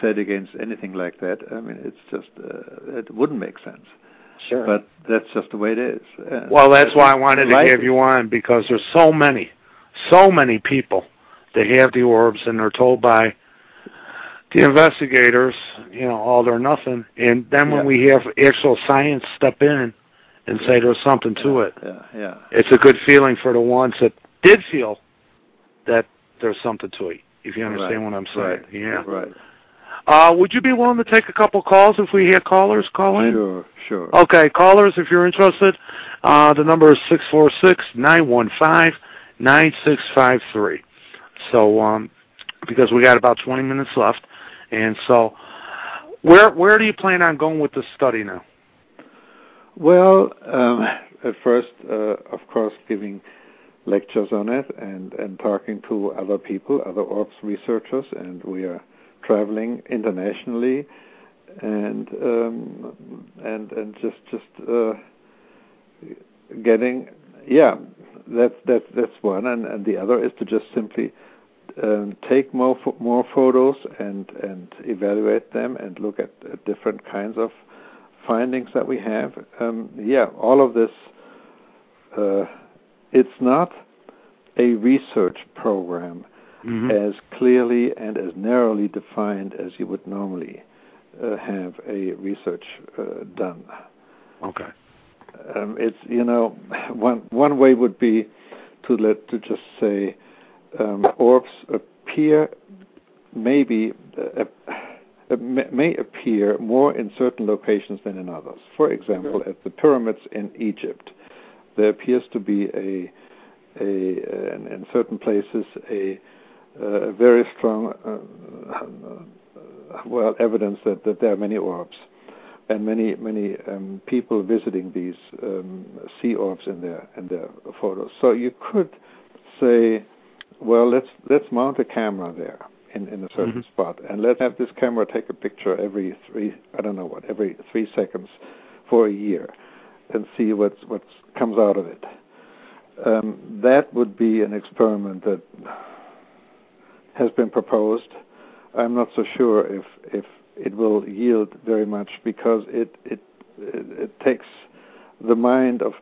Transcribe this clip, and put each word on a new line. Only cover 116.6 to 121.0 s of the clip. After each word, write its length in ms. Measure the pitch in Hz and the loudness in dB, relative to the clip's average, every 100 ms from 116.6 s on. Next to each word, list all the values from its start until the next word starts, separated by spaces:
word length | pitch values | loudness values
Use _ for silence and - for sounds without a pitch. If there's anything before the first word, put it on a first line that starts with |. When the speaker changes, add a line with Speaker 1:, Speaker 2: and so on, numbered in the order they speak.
| _ - | _ -14
Speaker 1:
uh, 300 | 110 101 101 | -8 -6 -6
very 340 | 98 120 120 120 - | 2 4 4 2 -4
strong, 360 | 120 107 113 - | -4 -4 -8 -12
uh, 840 | - 107 - - - - - - 62 - - - - _ _ - - - - - 113 | -14 -14 -16 -20 -20 -20 -16 -16 -16 -18 -20 -20 -20 _ _ -20 -20 -20 -20 -20 -10
well, 300 | 120 113 110 | -4 -2 -2
evidence 400 | 113 110 101 98 | -2 -2 -4 -4
that, 180 | - 95 | -6 -4